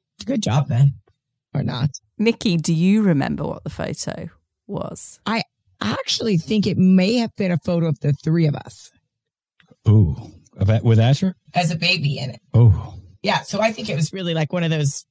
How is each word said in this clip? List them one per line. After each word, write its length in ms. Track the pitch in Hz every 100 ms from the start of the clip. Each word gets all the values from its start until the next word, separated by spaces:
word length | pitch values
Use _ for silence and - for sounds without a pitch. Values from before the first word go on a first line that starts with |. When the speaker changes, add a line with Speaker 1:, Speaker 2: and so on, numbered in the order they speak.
| _ - -
Speaker 1:
Good 160 | 262
job, 260 | - 131 -
Ben. 240 | 113 143 - _ _ _ _ _
Or 80 | -
not. 260 | - - 147 - _ -
Speaker 2:
Nikki, 400 | 220 226 226 170
do 160 | 151
you 260 | 160 180 214
remember 440 | 202 147 - 143
what 200 | - -
the 60 | -
photo 580 | - - - - - 170 _ _ _ -
was? 540 | 196 170 - - -
Speaker 1:
I 200 | - 226 - _ _ -
actually 560 | 202 370 539 - 233 175
think 300 | - 214 202
it 100 | -
may 380 | 185 185 185
have 200 | 240 226 -
been 140 | 190
a 80 | 175
photo 280 | - 170 165
of 120 | 143
the 120 | 147
three 340 | 143 160 170 156
of 80 |
us. 360 | 139 - - - _ _ _ _ _ _ _ _ _ -
Speaker 3:
Ooh, 280 | 107 85 67 - - _ -
of, 240 | 98 110
with 180 | 120 113
Asher? 340 | 117 143 190 - _
Speaker 1:
As 160 | 180 170
a 60 | 165
baby 420 | 170 180 143 135
in 120 | 127
it. 100 | - _
Speaker 3:
Oh. 420 | 113 117 82 - - - -
Speaker 1:
Yeah, 180 | 208 226
so 180 | - 202
I 140 | 220
think 160 | 220 214
it 80 | 147
was 160 | 156
really, 220 | 190 175
like, 180 | 160 151
one 120 | 180
of 60 | 165
those 360 | 156 139 - -